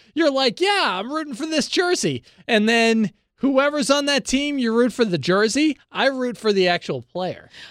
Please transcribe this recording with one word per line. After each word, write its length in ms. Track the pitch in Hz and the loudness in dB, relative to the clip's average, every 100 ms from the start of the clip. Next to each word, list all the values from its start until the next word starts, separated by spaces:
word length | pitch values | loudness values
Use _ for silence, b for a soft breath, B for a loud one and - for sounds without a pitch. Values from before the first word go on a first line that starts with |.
| b | b
You're 160 | - 320 | 0 0
like, 300 | 262 262 - | 2 0 0
"Yeah, 380 | 370 403 285 185 | 0 2 0 -2
I'm 120 | 226 | -4
rooting 220 | 302 302 | -6 -6
for 140 | 208 320 | -8 -4
this 200 | 311 - | -2 -2
jersey." 560 | - 359 - 180 123 b b - | -2 0 0 -2 -4 b b -2
And 220 | 220 214 | 2 2
then 420 | 233 226 226 208 - _ _ | 2 2 2 0 -4 _ _
whoever's 520 | 269 262 285 294 254 | 0 2 2 0 0
on 160 | 285 285 | 2 2
that 200 | 277 - | -2 0
team, 340 | 262 294 285 | -2 0 -2
you 120 | 233 226 | 0 2
root 160 | 247 | 2
for 100 | - 226 | 2 0
the 120 | 170 | 0
jersey. 580 | 131 190 214 269 311 269 _ | 0 2 2 2 0 -2 _
I 180 | - 247 | -2 0
root 280 | 262 247 214 | 0 -4 -2
for 160 | 220 | 0
the 140 | 196 180 | 2 2
actual 340 | 175 - 143 | 0 -4 -8
player. 480 | - 175 180 101 - B B | -8 -8 -6 -8 -14 B B